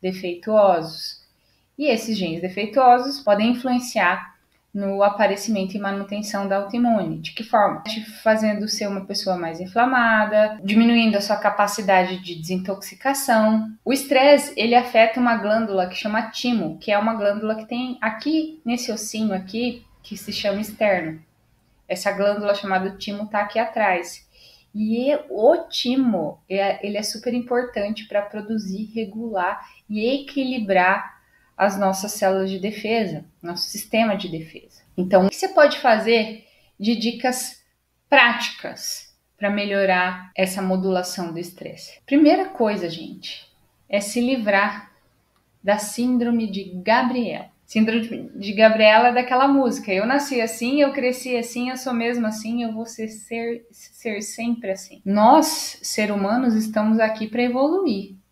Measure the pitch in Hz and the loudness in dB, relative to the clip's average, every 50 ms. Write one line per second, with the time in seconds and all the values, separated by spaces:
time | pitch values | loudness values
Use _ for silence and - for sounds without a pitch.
0 | - 185 185 - - 180 175 175 - 220 214 214 202 196 180 170 160 160 160 - | -4 -6 -6 -6 -8 -8 -8 -8 -4 2 4 6 6 6 6 4 0 -4 -10 -10
1 | - - - - _ _ _ _ _ _ _ _ _ _ _ - 285 302 240 220 | -12 -12 -14 -14 _ _ _ _ _ _ _ _ _ _ _ -4 0 0 0 0
2 | - - 220 196 185 165 160 165 170 185 185 - 208 214 - 285 262 247 247 247 | -2 -4 -4 -4 -2 -4 -4 -6 -6 -6 -6 -6 -8 -2 0 4 6 8 8 6
3 | 254 277 277 - - - 208 202 214 233 247 240 - 262 247 247 240 - - 226 | 4 -2 -6 -6 2 2 2 4 4 0 0 0 -2 -2 -2 -2 -2 -4 -2 0
4 | 185 175 185 185 - - _ _ _ _ _ _ _ _ _ 202 202 196 196 196 | 2 2 2 0 -6 -14 _ _ _ _ _ _ _ _ _ -6 -4 -4 0 2
5 | 202 202 208 - 220 196 196 196 - - 220 196 190 185 - 214 202 196 196 196 | 2 2 4 2 2 2 2 -2 -2 -4 -2 -2 -2 -4 -6 -6 -4 -4 -4 -6
6 | 196 - 202 208 214 - - 202 196 196 196 196 202 196 - 240 240 240 233 214 | -6 -8 -8 -8 -8 -6 -6 -6 -4 -2 -2 -2 -2 -4 -2 0 2 2 2 2
7 | 185 160 160 160 160 - - - 226 - - 226 202 - - 160 - 220 220 220 | 0 -2 -6 -8 -10 -12 -12 -12 -10 0 2 2 2 2 0 -2 -8 -8 -8 -8
8 | - - - - - 226 220 220 220 214 208 196 202 214 - - 214 202 196 190 | -10 -12 -16 -4 0 2 2 2 2 0 0 -2 -4 -6 -4 -4 -4 -6 -6 -6
9 | 190 - 196 - - 196 185 175 175 165 160 165 185 185 - 233 240 262 262 247 | -8 -8 -8 -8 -4 -4 -4 -4 -4 -8 -8 -8 -12 -4 0 0 2 2 2 2
10 | 233 226 226 214 214 208 214 214 214 214 214 - 185 196 208 220 233 233 233 233 | 2 4 4 2 2 2 4 2 2 2 0 -6 -4 2 4 6 6 6 6 6
11 | 226 220 208 202 202 - 214 208 - 208 202 - 202 208 - - 214 190 196 185 | 4 4 2 2 0 0 -2 0 0 -2 2 2 0 0 0 -4 2 4 4 4
12 | 185 180 185 185 185 175 175 165 160 165 185 185 185 190 196 190 - - - - | 4 2 -2 -8 -8 -10 -10 -10 -6 -4 -4 -4 -4 -4 -6 -8 -8 -16 -18 -6
13 | - 269 277 277 - - 240 220 214 220 220 220 220 - - - _ - 254 269 | -4 -2 -2 -2 0 2 2 4 4 4 4 2 0 -2 -8 -10 _ -2 -2 -2
14 | - - 294 262 262 285 294 277 285 - - - 208 233 233 240 247 247 - 226 | 0 2 2 4 8 8 6 6 6 0 -4 -2 0 4 4 4 4 4 4 4
15 | 226 226 226 247 247 240 233 214 190 208 214 226 226 214 196 190 180 185 185 - | 4 4 4 2 2 2 2 0 0 0 0 0 0 0 0 -2 -2 -2 -4 -6
16 | - 208 208 220 233 220 - - - 247 247 220 175 160 160 - - - 208 202 | -6 -2 -2 -2 -4 -4 -8 -4 -2 0 0 0 0 -2 -6 -8 -4 0 0 2
17 | 208 226 220 214 202 202 202 214 220 214 220 220 220 - 247 240 254 254 240 - | 2 0 -2 0 0 -2 -2 0 -2 -4 -4 -4 -6 -8 -6 -6 -6 -6 -6 -4
18 | - 220 220 - - 294 311 320 311 - - - _ 233 240 240 240 - 214 226 | -4 -4 -4 -4 -4 -2 -2 -2 -2 -4 -8 -10 _ -4 -4 -4 -4 -6 -8 -8
19 | 220 - - 220 220 214 190 185 185 - - 220 240 247 247 - - _ _ _ | -8 -10 -6 -4 -2 -2 -2 -2 -6 -6 -6 -4 -4 -4 -6 -8 -16 _ _ _
20 | _ - 214 - - - 190 - - 208 196 202 214 208 - - 226 208 196 180 | _ -16 -14 -14 -10 -10 -8 -4 -2 -2 -2 -2 -4 -8 -4 0 2 2 2 2
21 | 165 160 160 160 - _ _ _ _ _ _ _ _ _ _ _ _ _ 180 185 | 0 -4 -8 -10 -14 _ _ _ _ _ _ _ _ _ _ _ _ _ -8 -4
22 | - 202 196 190 202 202 202 208 208 202 202 - - 202 196 185 185 196 196 - | -4 -4 -2 0 0 0 0 0 0 -2 -2 -2 -2 -2 -2 -2 -2 -2 -8 -8
23 | - - 202 202 214 208 - 208 208 208 - 226 226 226 - 233 214 202 185 180 | -10 -10 -8 -8 -8 -6 -4 -4 -4 -2 -2 -2 -2 -2 -2 -2 0 0 0 0
24 | 180 - - - _ _ _ _ _ - _ _ _ _ _ 208 214 214 226 233 | -2 -8 -14 -20 _ _ _ _ _ -20 _ _ _ _ _ -6 -2 -2 -2 0
25 | 254 269 302 - - - - 202 214 254 330 349 330 - - - - 247 247 269 | 0 0 0 -2 -2 -6 -6 2 4 4 4 4 0 -6 -8 -6 -4 -2 0 2
26 | 269 240 208 180 156 147 - _ _ _ 185 196 196 196 - - - 202 208 202 | 2 2 2 0 -2 -4 -8 _ _ _ -2 -2 0 0 -2 -2 -4 -6 -6 -4
27 | 214 - - 220 - 247 233 247 233 - 247 240 247 247 - 226 202 208 220 - | -6 -6 -8 -6 -6 -4 -4 -4 -4 -2 -2 -2 -2 -2 -4 -6 -4 -4 -6 -8
28 | - - 220 208 202 208 - 214 202 208 226 220 196 190 190 202 220 214 220 226 | -10 -4 -4 -4 -4 -2 -8 -12 -8 -4 -4 -4 -4 -6 -8 -8 -8 -8 -6 -6
29 | 220 190 202 220 233 233 214 190 175 180 214 - - - - - _ _ 208 214 | -6 -6 -8 -10 -10 -6 -4 -2 -2 -2 -4 -6 -10 -18 -20 -20 _ _ -6 -2
30 | 214 240 269 277 277 - - 285 262 254 254 247 214 190 196 185 180 185 196 202 | 0 0 0 -2 -4 -6 -4 -4 -2 -2 -2 -4 -2 2 2 4 4 4 2 0
31 | - - - _ _ _ _ _ _ _ _ - 185 208 196 196 202 190 190 190 | -2 -10 -16 _ _ _ _ _ _ _ _ 0 0 0 2 2 0 0 0 -2
32 | 190 208 - - - 190 190 190 190 190 190 190 180 208 214 - - 214 226 233 | -4 -8 -6 0 0 2 2 2 0 -2 -4 -4 -6 -6 -8 -6 -4 -2 0 0
33 | 214 180 156 151 - - _ _ - 170 175 180 - - - 208 - - - 220 | 0 -2 -4 -8 -12 -14 _ _ -12 -10 -6 -6 -6 -8 -8 -12 -10 -2 0 2
34 | 226 220 202 190 - 175 160 165 160 160 - 165 - _ _ _ _ _ _ - | 2 2 0 -2 -4 -6 -8 -8 -10 -12 -16 -20 -20 _ _ _ _ _ _ -4
35 | 185 185 208 190 180 294 - - - 381 381 339 294 285 - - - 262 226 214 | -2 4 4 4 4 4 0 0 -6 0 6 6 6 6 6 2 2 4 4 4
36 | 196 220 233 226 214 220 220 - - _ _ _ _ _ _ _ 202 214 240 208 | 4 2 2 2 2 -2 -6 -14 -18 _ _ _ _ _ _ _ -2 -2 0 0
37 | - 233 233 233 - 254 247 - - - - - _ _ _ _ _ _ _ _ | -2 -4 -4 -2 -2 -2 -2 -2 -6 -10 -12 -18 _ _ _ _ _ _ _ _
38 | _ _ - 269 247 240 233 233 - - - - - - - - - - - - | _ _ 6 6 6 6 4 0 -6 -8 -10 -10 -12 -14 -12 -10 -10 -12 -12 -12
39 | - _ _ _ _ _ _ _ 208 202 202 208 202 202 196 196 196 190 185 180 | -14 _ _ _ _ _ _ _ -4 -2 -2 -2 -2 -2 0 0 2 2 2 2
40 | 180 185 185 185 185 - _ - 190 190 185 196 190 185 185 190 185 196 185 180 | 2 0 -2 -6 -12 -14 _ -2 -2 -2 -2 -4 -2 -2 -2 0 0 0 0 0
41 | 180 180 - - 180 170 160 165 175 - - - - - - - - - - - | -2 -4 -6 -8 -8 -8 -8 -10 -10 -12 -14 -16 -16 -16 -16 -16 -20 -20 -20 -20
42 | _ - 277 285 320 294 339 370 381 - - - 240 214 208 185 175 170 156 165 | _ 0 4 6 6 6 6 4 2 -4 -2 -2 0 0 0 -2 -4 -6 -8 -10
43 | 160 - - - - - - - - _ _ _ _ _ _ _ _ _ - 202 | -12 -14 -16 -16 -14 -14 -14 -16 -18 _ _ _ _ _ _ _ _ _ -4 -4
44 | 202 208 - 240 240 247 269 254 220 208 202 196 202 208 - - - - _ _ | -4 -2 -2 -2 0 0 0 0 0 0 2 2 2 0 -2 -8 -14 -18 _ _
45 | _ _ _ _ _ _ _ _ _ _ _ _ _ 190 208 214 214 - - - | _ _ _ _ _ _ _ _ _ _ _ _ _ 0 0 0 0 -6 -4 -2
46 | 240 247 247 240 240 233 240 233 226 208 185 196 190 180 180 185 180 214 220 247 | 0 2 2 2 2 2 0 0 0 -2 -4 -6 -8 -8 -12 -8 0 2 2 4
47 | 254 240 - 254 233 185 156 - - - _ _ _ _ - 220 220 220 220 233 | 4 2 0 -2 -2 -4 -6 -8 -10 -14 _ _ _ _ 2 2 2 2 2 -2
48 | 220 - - - - - - - 196 202 214 196 220 220 220 220 214 214 214 220 | -2 -4 -8 -10 -10 -12 -12 -10 -8 -6 2 6 6 6 8 8 6 8 8 8
49 | 240 247 240 247 247 - 254 247 269 285 277 277 269 240 214 - - 208 190 185 | 6 6 4 4 0 2 2 2 4 6 4 4 4 2 0 -2 -4 -2 -2 0
50 | 208 233 262 285 285 - 277 240 226 220 - - 233 240 269 294 294 277 277 - | 0 2 0 0 0 -2 -2 -2 -2 -2 -4 -4 -4 -2 2 2 2 2 2 0
51 | 247 254 254 254 - 254 247 240 226 233 - 247 247 254 254 254 - 269 254 233 | -2 -2 -2 -2 -4 -4 -4 -4 -4 -4 -6 -6 -6 -6 -6 -8 -6 -4 -4 -2
52 | 226 233 240 240 233 214 214 - - 220 233 240 240 226 220 220 226 226 - - | -2 -2 -2 -2 -2 -4 -4 -6 -8 -6 -6 -4 -4 -4 -6 -8 -10 -12 -10 -10
53 | 220 220 220 214 - - 233 233 233 233 233 233 233 _ _ - - - _ - | -10 -10 -10 -14 -16 -12 -10 -8 -6 -6 -8 -10 -12 _ _ -20 -20 -20 _ -12
54 | - 233 214 202 214 - - - 226 233 240 233 - 196 190 190 - - - - | -10 -8 -8 -8 -8 -10 -10 -8 -4 -4 -4 -4 -4 -6 -6 -6 -8 -18 -20 -12
55 | _ 196 196 208 214 226 277 320 302 311 - - - - - - - - - - | _ -2 2 6 6 8 8 8 6 2 -2 -6 -8 -10 -12 -10 -10 -8 -4 -2
56 | 214 208 208 202 196 196 220 247 262 247 220 220 214 220 - 214 214 214 220 226 | -2 -2 -2 -2 0 0 0 2 2 2 2 2 0 0 -2 0 2 2 4 4
57 | 220 214 220 220 214 220 - 240 247 247 240 254 269 294 330 381 392 320 214 190 | 2 0 0 -4 -8 -6 -2 -2 0 0 2 2 2 2 2 2 0 0 -2 -2
58 | 185 190 - - _ _ | -6 -10 -16 -20 _ _